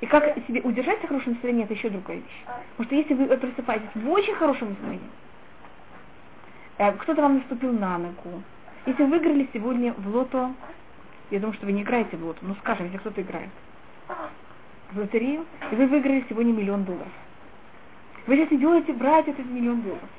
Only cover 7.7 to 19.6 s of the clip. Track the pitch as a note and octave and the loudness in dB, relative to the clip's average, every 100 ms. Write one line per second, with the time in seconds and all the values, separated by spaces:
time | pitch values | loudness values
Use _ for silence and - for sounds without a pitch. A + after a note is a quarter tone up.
7.7 | A#3 G3 F3+ F3 F3 F3 F3+ G3 - - | 2 2 0 -4 -8 -10 -12 -12 -16 -18
8.7 | - - B3+ C#4 E4 E4 C#4+ C4 A#3 G#3+ | -10 -4 4 4 6 6 4 2 0 0
9.7 | B3 A#3+ A#3 G3 A3 C4 C4 B3+ C4 - | 2 0 -2 -2 0 2 0 0 -4 -14
10.7 | - - - - - - G3 G#3+ G#3 G3+ | -16 -18 -20 -18 -18 -4 -2 -2 -4 0
11.7 | G3+ G3+ B3 A3 E3 E3 D#3+ F#3 G3 - | 0 2 2 2 -2 -6 -6 -6 -6 -2
12.7 | G#3 F3+ F#3+ A3 G3+ F#3 E3+ - - - | -2 -2 -6 -6 -6 -6 -6 -10 -14 -16
13.7 | - - - - - D4+ - - - - | -18 -18 -16 -12 -10 -10 -12 -18 -18 -18
14.7 | - - F#3+ G3+ A3+ A#3+ D4+ D#4+ - - | -18 -10 -4 0 2 2 -2 -4 -10 -6
15.7 | A3 C4 D4 C#4 C4+ B3+ A3 A#3 A3+ G3 | 2 6 6 4 2 0 2 2 4 2
16.7 | G3+ F#3+ F3 F#3 - - - - - - | 0 -2 -4 -8 -14 -16 -18 -18 -18 -18
17.7 | - - - - - - C#4 D#4 C#4+ C#4+ | -18 -18 -18 -18 -14 2 4 6 4 6
18.7 | E4+ D#4+ B3 C4 D#4+ D#4 C#4 B3+ B3 | 6 4 0 6 6 4 -2 -6 -2